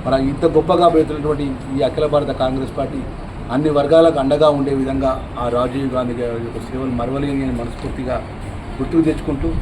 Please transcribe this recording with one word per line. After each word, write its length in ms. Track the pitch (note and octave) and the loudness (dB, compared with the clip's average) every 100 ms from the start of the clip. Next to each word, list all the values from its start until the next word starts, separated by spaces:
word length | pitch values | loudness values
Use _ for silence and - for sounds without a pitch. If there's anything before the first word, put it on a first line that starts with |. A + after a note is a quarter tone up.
మన 120 | B2+ C3+ C3+ | 0 0 0
ఇంత 140 | C#3+ E3+ D3+ | 2 2 4
గొప్పగా 320 | D3+ D3 E3+ | 4 4 6
పెడుతున్నటువంటి 520 | D#3+ D#3 D3+ D3 D3 C#3+ B2+ C3 C3+ | 4 2 0 -2 -2 -2 -6 -6 -2
ఈ 40 | C3 | 0
అఖిల 180 | - D3+ | 0 2
భారత 200 | D3 C3+ C3+ | 2 0 -2
కాంగ్రెస్ 300 | C3 C3 C3 - | -2 -2 -4 -4
పార్టీ 220 | D#3+ C#3+ - - - - - | -4 -4 -8 -10 -10 -10 -4
అన్ని 180 | B2+ D3+ C#3+ | 0 2 2
వర్గాలకు 400 | C#3 D#3+ E3 D3 | 6 6 6 4
అండగా 260 | C3+ D3 D3+ C#3+ | 2 4 4 4
ఉండే 160 | C#3 C3+ | 0 0
విధంగా 300 | C3 C3+ C3+ C3 - - | 0 0 0 -2 -6 -6
ఆ 40 | B2 A#2+ | -2 0
రాజీవ్ 340 | B2+ C3+ C3+ B2+ | 0 0 -2 -2
గాంధీ 180 | B2 A#2+ | -2 -2
గారి 260 | A#2+ A#2 A#2 | -4 -4 -6
యొక్క 140 | A#2 - | -8 -8
సేవలు 260 | B2+ C3+ A#2+ | -6 -4 -2
మరవలేని 420 | B2 C3+ C#3+ C#3 C3+ | -2 -2 -2 -2 -2
అని 100 | B2 | -4
మనస్ఫూర్తిగా 560 | A#2 - B2+ C3 B2+ B2 - - - - - - | -6 -6 -8 -6 -4 -4 -6 -10 -10 -10 -10 -6
గుర్తుకు 260 | B2+ E3 D#3 | 0 2 2
తెచ్చుకుంటూ 420 | D3 - C#3 E3 E3 | 0 -4 -2 -2 -2